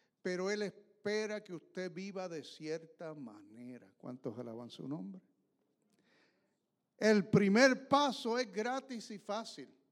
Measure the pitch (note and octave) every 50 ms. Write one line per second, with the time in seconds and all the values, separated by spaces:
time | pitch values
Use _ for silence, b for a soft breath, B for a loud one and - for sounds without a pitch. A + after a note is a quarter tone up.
0 | _ _ _ _ - F#3 F3+ F3+ F#3 G3 G#3 G#3 G#3 F#3 - - - _ _ _
1 | - G3+ G#3 G#3+ A3 G#3 G#3+ G#3 G#3 - F3+ D3+ - _ _ F#3 F#3 F#3 D#3+ F3+
2 | F#3+ G3+ F3+ F#3+ F#3 F3+ E3+ D3+ B2 - - - D3+ D3+ D#3 E3 D#3+ D#3 - -
3 | F3 D#3+ D#3 D3+ C3 A2+ G#2 G#2 G2+ G2+ G#2+ A#2 B2 B2 B2+ A#2 - F#2+ _ _
4 | - B2+ B2+ C3 - C3+ G#2 A#2+ A#2+ A#2 A2+ A#2 A#2+ A#2 - - - C3 D3 F3
5 | F3+ G3 F#3+ F#3+ - _ _ _ _ _ _ _ _ _ _ _ _ _ b b
6 | b b b b b b b b b b b b _ _ _ _ _ _ _ -
7 | G#3 G#3+ G#3+ G#3 F3+ G#3+ - G3+ G#3 G3 G3 A#3 C4+ C4+ B3+ C4+ - - C#4 C#4+
8 | C#4+ C#4 G#3 - - A#3 A#3 B3 B3+ G3+ F3+ G#3 G#3+ A#3+ C4 C4+ C4 C4 B3+ A3
9 | - - G#3+ F#3 - - G3+ A3 A3 - - - B2+ - _ _ _ _